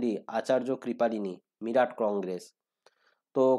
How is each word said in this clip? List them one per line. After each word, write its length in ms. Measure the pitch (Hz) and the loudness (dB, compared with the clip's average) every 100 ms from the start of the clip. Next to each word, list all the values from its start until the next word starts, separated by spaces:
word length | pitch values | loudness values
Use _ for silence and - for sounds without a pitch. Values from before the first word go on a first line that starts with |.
ডি 120 | 120 101 - | 0 -2 -4
আচার্য 420 | 113 - 131 123 127 | -4 0 0 0 -4
কৃপালিনী 580 | 120 - 117 110 98 87 _ _ | -6 -2 0 0 -4 -8 _ _
মিরাট 280 | 113 123 120 - | 0 2 2 0
কংগ্রেস। 480 | 107 101 92 87 - _ _ _ _ _ _ _ _ | -2 0 -4 -8 -10 _ _ _ _ _ _ _ _
তো 80 | 135 131 | 2 4